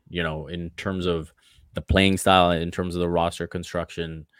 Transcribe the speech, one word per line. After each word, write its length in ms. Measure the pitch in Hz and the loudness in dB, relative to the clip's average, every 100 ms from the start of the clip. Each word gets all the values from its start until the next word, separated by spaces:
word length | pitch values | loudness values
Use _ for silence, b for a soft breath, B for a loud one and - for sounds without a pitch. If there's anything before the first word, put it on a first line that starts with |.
| - | -12
you 120 | 87 | -6
know, 280 | 82 78 71 | -4 -6 -10
in 220 | 87 85 | -10 -10
terms 360 | - 101 95 90 | -8 -6 -4 -2
of 260 | 85 78 _ b b b | -2 -6 _ b b b
the 60 | - | -10
playing 360 | - 95 95 95 | 2 6 6 4
style, 340 | - 95 87 | 4 6 6
in 220 | 87 85 | 2 -2
terms 240 | - 90 85 | -4 -4 -2
of 40 | |
the 80 | 87 | 0
roster 380 | 85 85 - 85 | 0 0 -2 -8
construction, 800 | 90 85 87 85 - 82 80 - b | -8 -6 -6 -6 -8 -10 -10 -16 b